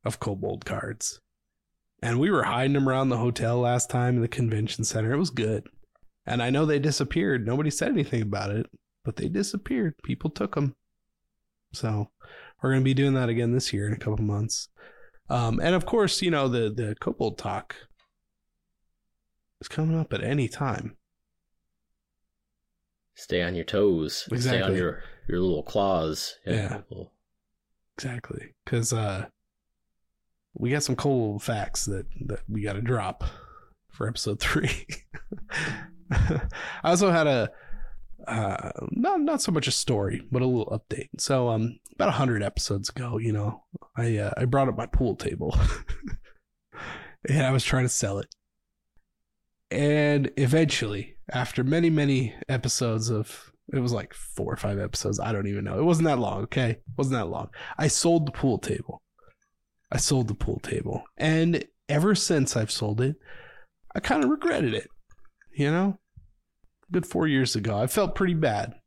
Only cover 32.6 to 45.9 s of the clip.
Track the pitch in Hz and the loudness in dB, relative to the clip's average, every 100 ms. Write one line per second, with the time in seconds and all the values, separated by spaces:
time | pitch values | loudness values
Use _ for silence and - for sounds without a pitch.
32.6 | 104 98 117 123 95 - - - - - | -4 -4 0 0 -2 -4 -6 -6 -20 -20
33.6 | - _ _ - 113 117 - 104 - - | -20 _ _ -6 -4 -2 -4 -2 0 2
34.6 | 156 - - - - - - - - - | 0 -2 -8 -14 -12 -14 -12 -10 -6 -4
35.6 | 151 - - - - - - 156 - - | -4 -6 -10 -18 -2 2 4 2 -2 -6
36.6 | - - 156 175 196 170 151 131 107 - | -10 -4 2 4 6 6 6 4 2 -4
37.6 | - - - - - - - 113 104 - | -8 -4 -4 -6 -10 -12 -4 -2 0 -2
38.6 | - - - - 285 381 294 302 - 160 | -6 -8 -4 0 2 2 2 2 2 0
39.6 | 131 - - 113 101 - - 127 127 123 | 0 -2 0 0 0 -4 -2 2 4 2
40.6 | - 110 _ - - - - 135 120 113 | 0 -4 _ -8 -8 -6 0 2 4 2
41.6 | 113 120 - - 208 127 135 113 98 - | 0 -4 -20 0 0 4 2 2 0 -2
42.6 | - 101 101 - 123 120 113 107 104 - | -2 -2 -4 -6 -4 -2 0 0 -2 -4
43.6 | _ - - - 117 107 101 - 123 139 | _ -18 -10 -2 0 0 0 0 2 4
44.6 | 131 113 113 - 127 - - - - - | 2 0 0 2 2 0 -4 -4 0 4
45.6 | - - - | 2 2 -6